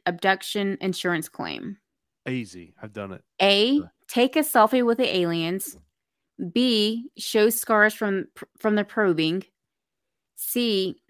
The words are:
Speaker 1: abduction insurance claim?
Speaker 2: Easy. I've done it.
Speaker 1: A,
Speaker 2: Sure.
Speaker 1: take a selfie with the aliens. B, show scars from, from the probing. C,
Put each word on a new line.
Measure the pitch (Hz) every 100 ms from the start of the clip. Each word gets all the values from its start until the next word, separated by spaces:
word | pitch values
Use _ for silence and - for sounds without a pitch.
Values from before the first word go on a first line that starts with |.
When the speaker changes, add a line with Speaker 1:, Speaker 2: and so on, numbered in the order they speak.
| 214
Speaker 1:
abduction | 175 190 190 - 208 196 -
insurance | 190 180 180 165 -
claim? | - 80 60 98 - _ _ _ _ 131
Speaker 2:
Easy. | 127 104 90 80 -
I've | 107
done | 104 98
it. | 92 _ -
Speaker 1:
A, | 196 202 233 294
Speaker 2:
Sure. | 175 _ -
Speaker 1:
take | 240 254 311
a |
selfie | 302 233 214 262 240
with | 233
the | 240 185
aliens. | 170 170 165 190 - - _ _ _ _ _ - 175
B, | 233 254 220 214 226 262 -
show | - 220 220
scars | 226 - 214 214
from, | - 208 190 - - - _
from | 220 214
the | 202
probing. | 226 196 165 160 185 - _ _ _ _ _ _ _ _ -
C, | - 240 240 196 185 -